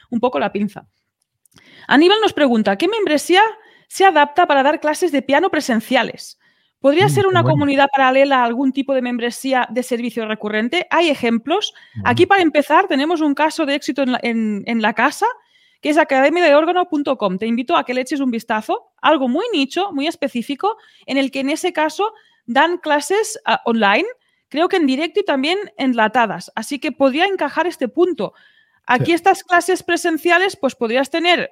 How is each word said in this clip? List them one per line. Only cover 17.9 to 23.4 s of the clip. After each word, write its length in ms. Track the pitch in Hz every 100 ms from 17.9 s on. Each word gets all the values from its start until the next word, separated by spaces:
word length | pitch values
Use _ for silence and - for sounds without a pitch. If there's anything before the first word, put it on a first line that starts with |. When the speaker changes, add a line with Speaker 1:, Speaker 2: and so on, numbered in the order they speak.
Speaker 1:
le 80 | 254
eches 180 | 254 294
un 100 | 269
vistazo, 600 | 226 - 214 220 403 - _
algo 260 | - 311 262
muy 180 | 269 480
nicho, 380 | 370 269 - 403
muy 140 | 302 294
específico, 720 | - 269 240 220 277 403 453 _ _ -
en 120 | 262
el 140 | 269
que 80 | 269
en 100 | 269
ese 220 | 302 359
caso 400 | 330 311 302 415 - _ _ -
dan 320 | 240 320 349
clases, 640 | 311 294 - 392 427 -